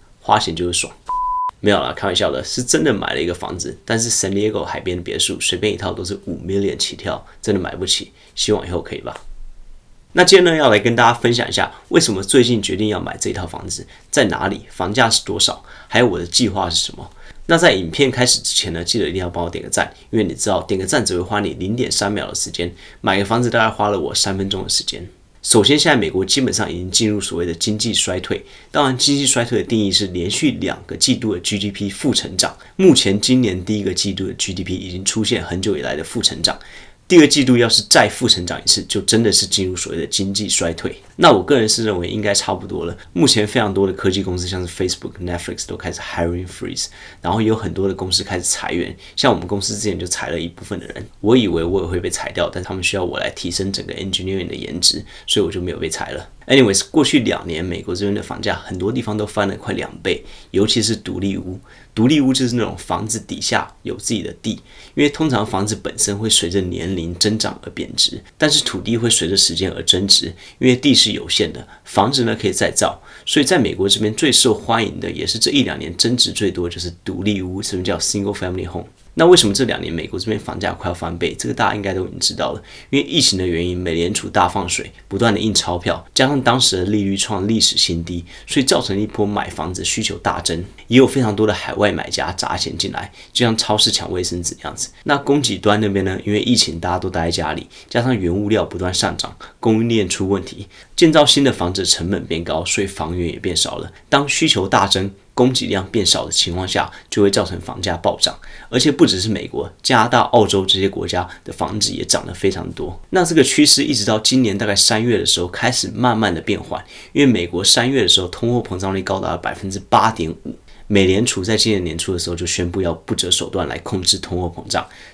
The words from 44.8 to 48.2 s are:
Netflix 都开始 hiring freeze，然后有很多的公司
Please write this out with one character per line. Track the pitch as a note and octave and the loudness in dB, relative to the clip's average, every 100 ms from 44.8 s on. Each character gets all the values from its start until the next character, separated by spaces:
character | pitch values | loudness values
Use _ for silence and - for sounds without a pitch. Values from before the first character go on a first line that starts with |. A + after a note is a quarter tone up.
| F#2 - - - | -4 -4 -10 -10
Netflix | F2+ F2 - F2+ - | -8 -6 -8 -10 -10
都 | F2+ | -10
开 | F2+ | -8
始 | - | -10
hiring | - - E2+ F2+ F2+ | -8 -4 -2 -4 -8
freeze， | - G1+ - - - - - | -10 -10 -8 -8 -10 -20 -8
然 | E2+ | -2
后 | G#2 | 0
有 | A2 | 2
很 | A2 E2+ | 2 -2
多 | E2 G2 | -2 -2
的 | |
公 | F#2 F#2 | -2 -2
司 | - | -2